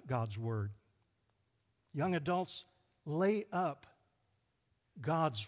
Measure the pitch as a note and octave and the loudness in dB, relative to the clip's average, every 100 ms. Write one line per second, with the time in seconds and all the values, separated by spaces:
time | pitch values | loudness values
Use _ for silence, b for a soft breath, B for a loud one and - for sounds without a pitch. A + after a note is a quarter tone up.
0 | - B2+ A2+ G2+ A2+ A2 G2+ G#2 _ _ | -4 -2 0 -2 -2 -2 -2 -6 _ _
1 | _ _ _ _ _ _ _ _ - C#3+ | _ _ _ _ _ _ _ _ -10 -2
2 | F#3 F3 D3 F3 C3+ - - _ _ _ | 0 0 2 0 0 -6 -12 _ _ _
3 | D3+ D#3 F#3+ G#3+ - F3 F3 C#3 - - | -4 2 4 2 0 0 0 -2 -12 -20
4 | _ _ _ _ _ _ _ _ _ F3 | _ _ _ _ _ _ _ _ _ -6
5 | B2+ E3 D#3 G#2+ | 0 2 2 0